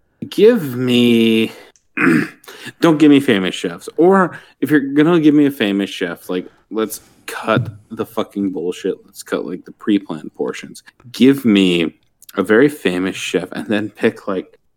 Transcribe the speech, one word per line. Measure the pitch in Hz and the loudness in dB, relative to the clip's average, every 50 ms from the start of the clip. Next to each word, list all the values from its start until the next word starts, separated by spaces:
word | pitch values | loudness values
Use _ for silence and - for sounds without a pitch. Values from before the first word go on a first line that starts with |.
| _ _ _ _ - | _ _ _ _ -16
give | 95 - 165 202 233 247 208 151 131 120 | -8 0 4 4 4 4 2 -2 -6 -6
me, | 123 127 123 123 120 120 120 117 113 113 113 113 113 113 - - - - - _ _ _ _ _ | -4 -2 0 2 4 4 4 4 4 4 2 2 2 0 -2 -6 -14 -20 -20 _ _ _ _ _
<clears throat> | - - - - - - - - _ _ - - - - - - - | -2 0 2 2 0 -2 -4 -10 _ _ -20 -20 -20 -18 -20 -4 0
don't | 151 170 156 | 2 2 4
give | 147 156 147 | 4 6 6
me | 143 131 | 6 6
famous | - 131 107 95 92 87 - | 4 2 0 0 -2 -4 -6
chefs. | - - 90 85 - - - - | -6 -8 -8 -10 -12 -16 -6 -2
Or | - 165 185 196 190 180 165 - - - _ _ _ | 2 4 4 4 4 2 0 -4 -10 -20 _ _ _
if | 143 123 | -2 0
you're | 151 143 | 0 0
gonna | 139 135 143 147 151 170 175 165 | 0 0 0 2 2 4 4 4
give | 151 151 143 | 4 4 4
me | 151 143 | 4 2
a | 135 | 2
famous | 139 - 110 101 98 101 98 - | 0 -2 -2 -2 -2 -2 -4 -4
chef, | - - 95 85 85 - - - | -6 -6 -8 -8 -8 -10 -10 -8
like, | 92 92 90 - _ _ _ - | -6 -6 -8 -10 _ _ _ -8
let's | 98 110 110 104 - - _ _ _ _ _ | -6 -4 -4 -4 -6 -12 _ _ _ _ _
cut | - - - - 113 110 - - - - - _ - | -16 -14 -8 -2 -2 0 0 -2 -4 -10 -18 _ -14
the | 110 - 107 | -10 -10 -10
fucking | - - 110 101 - - 101 98 92 | -8 -8 -8 -8 -6 -6 -6 -6 -4
bullshit. | 92 80 82 90 - - - 92 - - _ | -4 -6 -6 -8 -6 -6 -6 -6 -6 -8 _
Let's | _ _ - | _ _ -20
cut, | - - 98 - - | -10 -8 -8 -8 -6
like, | - 92 - - | -8 -12 -14 -14
the | - | -18
pre-planned | - _ - 110 101 98 - - 80 76 - - - | -20 _ -4 -2 -2 -2 -4 -8 -12 -12 -12 -14 -10
portions. | - 69 - - - - - - - - - _ _ - 120 | -8 -8 -8 -8 -10 -16 -18 -20 -20 -20 -20 _ _ -20 -10
Give | - - 123 135 139 139 - | 0 2 4 4 4 4 2
me | 113 101 98 95 90 87 85 80 78 - _ _ _ _ _ _ - - | 2 2 4 4 2 2 0 -2 -4 -6 _ _ _ _ _ _ -8 -6
a | 101 92 | -4 0
very | 107 107 117 143 147 | 2 4 4 4 2
famous | 147 - - 92 90 90 95 95 - | 0 -4 -6 -4 -4 -4 -4 -6 -6
chef | - - - - 87 90 - | -8 -6 -6 -6 -6 -6 -8
and | - - - | -10 -10 -6
then | 120 104 107 107 104 | -4 -4 -4 -6 -8
pick, | - - 123 110 - - - | -6 -4 -4 -4 -4 -6 -8
like, | 104 95 92 - - _ _ _ _ _ | -8 -8 -8 -8 -12 _ _ _ _ _